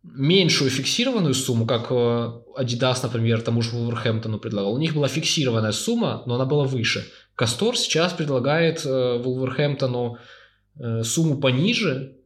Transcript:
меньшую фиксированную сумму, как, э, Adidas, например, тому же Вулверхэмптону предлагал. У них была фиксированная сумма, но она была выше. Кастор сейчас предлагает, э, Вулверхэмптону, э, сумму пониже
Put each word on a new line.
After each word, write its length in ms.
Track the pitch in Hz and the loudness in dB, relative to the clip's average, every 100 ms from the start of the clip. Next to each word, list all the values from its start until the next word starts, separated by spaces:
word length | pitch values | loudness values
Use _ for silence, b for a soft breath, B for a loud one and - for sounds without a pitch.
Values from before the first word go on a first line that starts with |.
меньшую 640 | - 139 139 190 175 - 135 | -14 -2 4 4 4 2 2
фиксированную 640 | 131 131 - 247 233 160 | 0 -2 0 0 2 2
сумму, 320 | 127 - 117 113 | 0 0 0 2
как, 220 | 120 113 | 0 0
э, 400 | 123 120 117 117 117 - 131 | 0 2 0 -2 -8 -14 -6
Adidas, 400 | 127 120 131 127 | -4 0 0 0
например, 380 | 120 117 117 113 | -2 0 2 2
тому 200 | 117 117 | 2 0
же 100 | 113 | 0
Вулверхэмптону 680 | 120 117 113 120 110 110 107 | -2 -4 -2 -2 -2 -4 -6
предлагал. 360 | 113 104 101 | -4 -2 -2
У 40 | 123 | 0
них 160 | 160 | 0
была 140 | 151 139 | 0 0
фиксированная 640 | 147 147 165 127 113 110 | 0 -2 0 2 2 0
сумма, 520 | 104 - 233 180 110 123 | -2 0 0 0 -2 -4
но 100 | 120 | -2
она 80 | |
была 220 | 131 147 131 | 2 2 2
выше. 400 | 131 113 - - B B - | 0 -2 -2 -6 B B -2
Кастор 420 | 113 - 220 240 | -2 2 0 0
сейчас 340 | - 151 180 | 0 2 0
предлагает, 760 | 180 147 131 131 156 165 160 139 | 0 -2 0 2 2 2 0 -2
э, 320 | 131 123 120 | 0 2 0
Вулверхэмптону, 1000 | 127 127 127 139 147 139 131 123 120 113 B B B B _ - | -2 -2 -2 0 0 0 -2 0 -4 -6 B B B B _ -10
э, 260 | 117 113 | -4 -2
сумму 340 | 113 - 160 143 | -2 0 2 2
пониже 800 | 139 127 190 233 190 131 135 - | 2 2 2 0 -2 -2 -8 -16